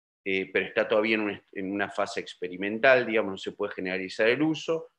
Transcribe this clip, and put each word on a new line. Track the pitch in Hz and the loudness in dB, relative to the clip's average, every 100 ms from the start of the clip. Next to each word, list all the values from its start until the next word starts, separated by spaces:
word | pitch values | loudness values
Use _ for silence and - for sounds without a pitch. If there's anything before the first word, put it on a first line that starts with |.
| _ _ 98 | _ _ -2
eh, | 95 92 | -2 0
pero | 101 92 | 0 0
está | - 107 | 0 2
todavía | 110 110 110 | 2 4 2
en | |
un, | 104 92 - | 0 -4 -10
en | - 95 | -8 -4
una | 101 98 | -2 -2
fase | - 98 - | -2 -4 -4
experimental, | 87 - 90 90 101 110 135 131 113 | -10 -10 -10 -6 -4 2 6 6 4
digamos, | 110 98 | 0 0
no | 95 | -4
se | - | -8
puede | - 101 | -6 -6
generalizar | - 92 92 92 - 110 | -4 -4 -4 -6 2 2
el | 131 | 4
uso. | 156 151 - 165 165 | 2 0 -2 -4 -4